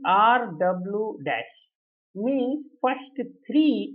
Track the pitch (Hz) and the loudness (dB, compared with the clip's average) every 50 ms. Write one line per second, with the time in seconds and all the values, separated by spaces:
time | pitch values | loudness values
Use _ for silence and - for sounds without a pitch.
0 | - 175 185 202 214 226 247 254 233 202 165 151 180 180 185 180 180 196 202 208 | 0 2 4 4 6 6 4 4 0 -2 -4 -2 0 0 0 -2 -4 -6 -4 -4
1 | 220 214 - - 139 143 127 113 120 - - _ _ _ _ _ _ _ _ _ | -4 -4 -6 -8 -6 -4 -4 -4 -6 -8 -14 _ _ _ _ _ _ _ _ _
2 | _ _ - 190 208 254 277 269 247 254 294 302 - - _ _ - 254 269 262 | _ _ -10 -6 -4 -2 -2 -2 -2 -2 -4 -6 -8 -12 _ _ -2 -2 -2 -4
3 | - - - - 240 - - _ _ - - 302 311 294 240 208 202 - - | -8 -12 -10 -10 -10 -10 -12 _ _ 0 2 4 4 4 2 0 -2 -6 -10